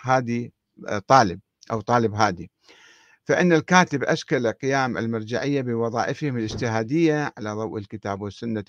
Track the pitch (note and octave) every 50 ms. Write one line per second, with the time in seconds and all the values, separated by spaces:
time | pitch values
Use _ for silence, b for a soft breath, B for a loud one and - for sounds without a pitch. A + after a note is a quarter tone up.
0 | - B2+ C3 C3 B2 A#2 A#2 A#2+ A#2+ A#2 - _ _ _ _ - - - G#2 G2+
1 | - - C3+ C3 A2+ F#2 E2+ G2 - _ _ _ _ - A#2 A2 - - A#2+ A#2+
2 | A2+ G#2+ G#2 G#2+ G#2+ G#2 F#2 F2+ E2 - _ b b b b b b b b b
3 | b b b b _ - C#3+ - F3+ F3 E3 D#3 - - F3+ F#3 F3 - C#3+ B2+
4 | - - D#3+ - - - D#3 C3 A#2+ A2 G#2 - C#3 C3 C3+ C#3 C3 B2 F#2+ E2+
5 | A#2 A2+ A#2 A2 G#2+ A2 A#2+ - C#3 C#3+ C#3+ C#3 B2+ B2 A#2 A2+ A#2 A2+ A2+ A#2
6 | F2+ F2+ C3+ - D#3 C#3+ B2+ A#2 A2 G#2 - - B2+ A#2 A2 A2+ A2+ A2+ D3 E3+
7 | E3 D#3 D3+ D3+ D3 - - - G#2+ G#2+ G#2 G#2+ A2 F#2 E2+ G#2+ G#2 - A2 G2+
8 | - G#2 G2 G2 G#2 G2+ - - A#2+ A#2 A2 G#2+ G2